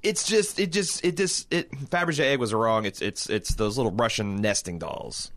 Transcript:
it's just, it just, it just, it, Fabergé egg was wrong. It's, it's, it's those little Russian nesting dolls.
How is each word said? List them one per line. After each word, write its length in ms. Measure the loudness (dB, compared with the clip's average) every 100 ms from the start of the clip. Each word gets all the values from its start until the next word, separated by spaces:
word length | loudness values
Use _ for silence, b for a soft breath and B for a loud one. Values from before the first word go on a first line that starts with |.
it's 240 | 0 0 2
just, 320 | 2 2 0
it 120 | 0
just, 320 | 0 0 0
it 140 | 0 2
just, 340 | 0 -2 -2
it, 200 | -2 -2
Fabergé 480 | -10 -4 0 0 2
egg 200 | 2 4
was 140 | 2
wrong. 320 | 2 4 2 0
It's, 160 | -4
it's, 260 | -4 -4 -2
it's 240 | -2 0 0
those 220 | 2 2
little 140 | 0
Russian 440 | 2 0 0 -2 0
nesting 400 | 0 0 -4 -8
dolls. 540 | -8 -8 -8 -10 -10